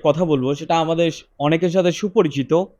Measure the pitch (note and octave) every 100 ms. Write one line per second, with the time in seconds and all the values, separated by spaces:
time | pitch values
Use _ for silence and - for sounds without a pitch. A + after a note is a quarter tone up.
0 | D#3 D3 F3+ C#3+ B2+ D3 D#3+ E3 D#3+ E3
1 | E3+ D3+ - - C#3+ E3 F3+ F#3 F3+ E3+
2 | G#3 G3+ E3 C3+ C3+ D#3+ F#3+ _